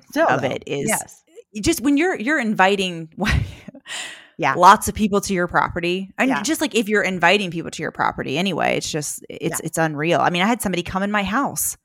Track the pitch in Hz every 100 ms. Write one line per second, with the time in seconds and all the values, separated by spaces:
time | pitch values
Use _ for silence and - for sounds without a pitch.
0 | _ 277 320 - 135 120 - 143 175 202
1 | - - _ 330 _ 214 202 330 240 285
2 | 359 330 220 311 226 196 190 202 185 170
3 | 160 - 214 - - - - 269 - -
4 | - - - - 147 135 180 208 - -
5 | 214 196 - 190 175 160 143 175 170 185
6 | 190 - 254 285 226 311 320 208 202 208
7 | - 185 170 208 185 170 - - 151 -
8 | - - 139 135 196 143 62 62 - 156
9 | 147 - - - 165 151 160 - 160 143
10 | 160 147 135 175 196 240 202 175 170 190
11 | 202 208 190 226 269 - - -